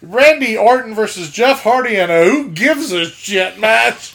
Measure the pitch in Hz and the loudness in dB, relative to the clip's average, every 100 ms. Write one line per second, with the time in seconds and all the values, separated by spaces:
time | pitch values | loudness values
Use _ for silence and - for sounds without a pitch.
0 | 175 208 285 311 262 220 208 254 226 214 | -4 2 4 4 -2 0 2 2 0 -6
1 | 208 - 165 143 240 269 214 254 247 208 | -6 -6 -12 -2 0 0 0 0 0 -2
2 | 175 170 170 277 277 160 240 302 302 180 | 0 4 4 2 -4 -4 -2 0 -2 -4
3 | 170 - - 196 185 190 220 226 233 226 | -6 -8 -6 -4 -4 -2 0 2 2 -2
4 | - | -14